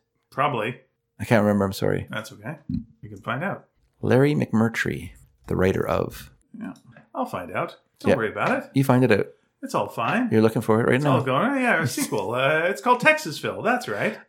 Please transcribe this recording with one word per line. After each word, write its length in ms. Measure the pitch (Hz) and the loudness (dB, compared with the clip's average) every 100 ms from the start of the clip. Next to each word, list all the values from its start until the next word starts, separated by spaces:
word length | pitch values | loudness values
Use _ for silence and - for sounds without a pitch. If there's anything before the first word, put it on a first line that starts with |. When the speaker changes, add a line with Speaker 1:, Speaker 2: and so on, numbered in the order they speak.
| _ _ _ | _ _ _
Speaker 1:
Probably. 500 | - 143 120 110 131 _ _ _ - | -2 -2 -2 -4 -6 _ _ _ -8
Speaker 2:
I 60 | 104 | 2
can't 180 | 113 | 4
remember. 220 | 104 101 98 | 4 2 0
I'm 80 | |
sorry. 340 | - 101 95 - | 0 -2 -2 -4
Speaker 1:
That's 220 | 110 - | -10 -10
okay. 260 | 101 110 156 - - - _ | -14 -14 -12 -8 -8 -8 _
You 80 | 104 | -18
can 100 | 98 | -12
find 220 | 123 123 | -6 -4
out. 220 | 175 131 _ _ _ _ | -6 -8 _ _ _ _
Speaker 2:
Larry 320 | 104 120 147 151 | 2 4 4 2
McMurtry, 760 | - 107 113 113 - 71 90 - - _ - | 0 2 2 0 -4 -6 -10 -16 -20 _ -4
the 80 | 87 | 0
writer 320 | 95 87 - | 2 2 0
of. 440 | 90 - - - _ _ - | -2 -4 -8 -20 _ _ -16
Speaker 1:
Yeah. 140 | - - - - _ | -14 -16 -20 -20 _
I'll 120 | - 254 | -8 -6
find 260 | 90 87 | -8 -8
out. 240 | 107 170 - _ - | -6 -8 -10 _ -6
Don't 120 | - | 0
Speaker 2:
Yeah. 40 | 117 | 0
Speaker 1:
worry 160 | 107 | 0
about 260 | 101 147 262 | -2 -2 -2
it. 60 | - | -2
Speaker 2:
You 100 | 135 | 0
find 200 | 135 127 | 4 6
it 80 | 127 | 6
out. 160 | 101 - - _ _ | 4 0 -8 _ _
Speaker 1:
It's 120 | 269 147 | -6 -4
all 140 | 101 | -4
fine. 380 | - 117 208 240 | -4 -2 -2 0
Speaker 2:
You're 100 | 110 | 2
looking 220 | 110 123 | 2 2
for 180 | 110 110 | 2 2
it 40 | 120 | 4
right 80 | 127 | 2
Speaker 1:
It's 80 | |
Speaker 2:
now. 140 | 147 135 | 2 0
Speaker 1:
all 40 | |
going, 300 | 131 135 226 | 2 0 0
oh, 40 | 269 | 0
yeah, 240 | 247 165 | 0 0
a 40 | 135 | 0
sequel. 460 | - 254 113 98 | -2 -4 -2 -2
Uh, 280 | 123 135 156 | 0 2 2
it's 200 | 180 202 | 0 0
called 180 | 247 247 | 0 2
Texasville. 640 | 311 302 160 139 113 95 | 4 2 -2 -6 -6 -4
That's 240 | 180 247 - | -2 -2 -2
right. 300 | 104 175 220 | -4 -4 -6